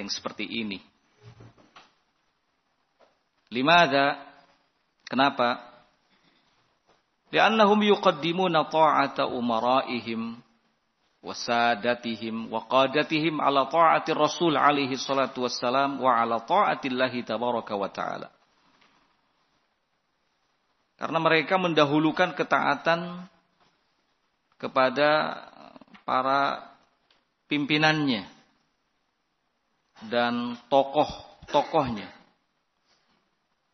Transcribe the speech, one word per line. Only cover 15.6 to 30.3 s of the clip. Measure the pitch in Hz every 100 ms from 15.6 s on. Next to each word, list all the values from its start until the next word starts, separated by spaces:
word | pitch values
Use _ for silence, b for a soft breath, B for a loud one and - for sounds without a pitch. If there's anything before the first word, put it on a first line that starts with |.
| 123 135 139 135
wa | 127 117
ala | 117 117
ta'atillahi | - 185 185 151 139 127 127 123 110
tabaraka | 110 120 117 - 104
wa | 95
ta'ala. | - 87 98 - _ _ _ _ _ _ _ _ _ _ _ _ _ _ _ _ _ _ _ _ _ _ _ _ _ _ -
Karena | - 165
mereka | 160 160 139 190
mendahulukan | 180 156 143 151 156 151 180
ketaatan | - 160 143 147 139 - 170 175 180 185 _ _ _ _ _ _ _ _ _ _ _ _ _
kepada | 127 135 131 127 147 151 156 - - - - - - - -
para | 127 131 139 139 - - - _ _ _ _ _ _ -
pimpinannya | 147 143 151 156 156 143 110 92 - _ _ _ _ _ _ _ _ _ _ _ _ _ _ _ - 110
dan | 117 120